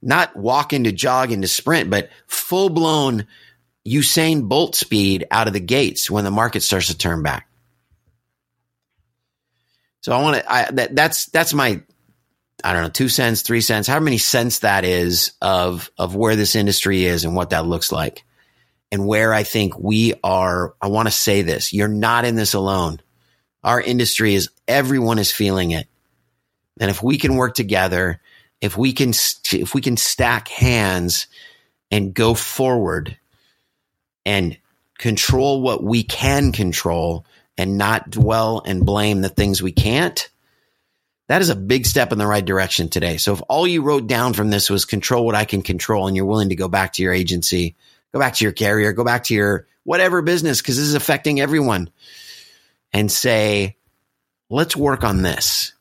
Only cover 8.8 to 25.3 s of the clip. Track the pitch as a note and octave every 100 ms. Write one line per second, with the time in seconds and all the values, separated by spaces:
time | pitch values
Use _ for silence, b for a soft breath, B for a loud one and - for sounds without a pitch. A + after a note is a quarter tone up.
8.8 | _ _ _ _ _ _ _ _ _ _
9.8 | _ _ - A#2+ D3+ C#3 - B2 A#2 C3+
10.8 | A#2 - D#3 - - D#3+ E3 D3 C3 F#2
11.8 | - _ _ _ _ _ _ _ - F2+
12.8 | E2 - C3 A2+ A#2+ A2 - A#2 A2 A2
13.8 | G2+ C#3 D#3 A#2+ - B2+ A#2+ - A2 G2
14.8 | F#2 F2+ F2 F2 - - G2 F#2+ F2+ F2+
15.8 | - _ F#2 F#2+ A2 A2 G2+ A2 G2+ G2
16.8 | - F#2+ F2+ E2+ E2+ F2+ F2+ E2+ D#2+ E2+
17.8 | - D#2 D#2 - _ _ _ _ _ _
18.8 | _ G2+ G2 G#2+ A2 A2 G#2+ A2+ G2 -
19.8 | F#2+ A2 A2+ - - F#2 F#2 F2+ F2 -
20.8 | G2+ G#2 A2+ - - G2+ F2 E2 - G2+
21.8 | G#2 G#2+ A2 A#2+ A#2+ A2+ G#2+ G2+ F#2+ F#2+
22.8 | E2+ D#2+ _ _ _ _ _ _ - A#2+
23.8 | - B2 A#2 - A2 G2+ F2 _ - C3
24.8 | C3 C3+ A#2 A2+ F#2+